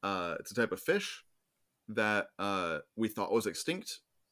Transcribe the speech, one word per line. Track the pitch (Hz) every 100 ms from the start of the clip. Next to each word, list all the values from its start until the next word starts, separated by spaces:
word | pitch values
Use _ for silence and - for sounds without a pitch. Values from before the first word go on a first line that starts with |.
Uh, | 98 95 85 -
it's | -
a |
type | - 113
of | -
fish | - 196 - - - _ _ _ _ _ -
that, | 110 107 104 - -
uh, | 101 98 85 78 - -
we | 110
thought | 107 98
was | 113 185
extinct | - - 185 - - _ _ _